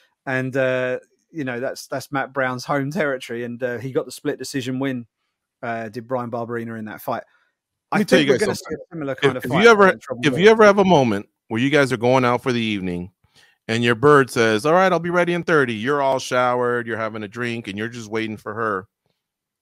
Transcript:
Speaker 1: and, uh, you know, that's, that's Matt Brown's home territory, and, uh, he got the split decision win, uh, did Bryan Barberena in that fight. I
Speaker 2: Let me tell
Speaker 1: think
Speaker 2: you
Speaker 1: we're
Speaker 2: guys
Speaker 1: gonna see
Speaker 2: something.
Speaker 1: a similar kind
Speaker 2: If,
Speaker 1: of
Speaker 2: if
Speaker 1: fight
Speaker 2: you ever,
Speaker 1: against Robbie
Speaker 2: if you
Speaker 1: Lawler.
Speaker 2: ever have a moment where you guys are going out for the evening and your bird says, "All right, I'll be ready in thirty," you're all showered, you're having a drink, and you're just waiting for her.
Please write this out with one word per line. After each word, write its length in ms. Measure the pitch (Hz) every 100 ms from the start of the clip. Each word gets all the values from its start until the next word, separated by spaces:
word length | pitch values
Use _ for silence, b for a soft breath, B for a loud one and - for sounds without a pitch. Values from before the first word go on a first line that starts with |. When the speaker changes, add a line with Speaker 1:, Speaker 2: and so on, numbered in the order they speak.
| _ _ 139
Speaker 1:
and, 280 | 131 131 135
uh, 420 | 127 127 127 127 - _ _
you 140 | 165
know, 140 | 131 120
that's, 280 | 131 - -
that's 260 | 139 -
Matt 200 | 139 127
Brown's 320 | 135 127 127
home 260 | - 143 139
territory, 540 | 165 151 127 - 117
and, 180 | 120 120
uh, 160 | 127 120
he 140 | 131
got 120 | 135
the 80 | 127
split 260 | - 143 -
decision 400 | 131 139 120 131
win, 280 | 139 127 117 _ _ _ _ _
uh, 260 | 120 113 110
did 180 | 120 113
Bryan 240 | 127 120
Barberena 480 | 117 117 117 113 113
in 60 |
that 160 | 107 87
fight. 240 | - 117 - _ _ _ _ _ _
I 60 | 160
Speaker 2:
Let 20 |
me 60 |
tell 140 | 214 185
Speaker 1:
think 80 | 143
Speaker 2:
you 60 |
Speaker 1:
we're 60 | 123
Speaker 2:
guys 80 | -
Speaker 1:
gonna 100 | -
see 60 |
Speaker 2:
something. 160 | - 151 -
Speaker 1:
a 40 |
similar 200 | 170 139 131
kind 200 | 139 127
Speaker 2:
If, 80 |
Speaker 1:
of 60 | 123
Speaker 2:
if 0 |
Speaker 1:
fight 80 | 147
Speaker 2:
you 80 | 233
ever, 160 | 208 190
Speaker 1:
against 200 | 113 -
Robbie 200 | 120 139
Speaker 2:
if 40 |
you 40 | 127
Speaker 1:
Lawler. 120 | 202
Speaker 2:
ever 140 | 220
have 140 | 214 202
a 60 |
moment 440 | 190 156 123 101 - _ _
where 120 | 113
you 80 | 139
guys 240 | 147 135
are 60 | 123
going 260 | 120 131
out 180 | 123 123
for 100 | 135
the 80 | 120
evening 520 | 110 101 92 87 92 _ b b b b -
and 160 | 113
your 100 | 120
bird 360 | 113 147 143 123
says, 340 | 127 113 107
"All 80 | 151
right, 180 | 175 190
I'll 80 | 165
be 120 | 170
ready 240 | 175 175
in 80 | 175
thirty," 320 | 170 156 123
you're 260 | 107 123 147
all 180 | 135 135
showered, 680 | - 123 123 123 123 120 117
you're 100 | 110
having 260 | 110 110
a 60 | 104
drink, 400 | 113 120 117 110
and 80 | 101
you're 120 | 117
just 220 | 120 107
waiting 260 | 110 113 104
for 180 | 107
her. 340 | 107 110 95 95 _ _ _ _ _ _ _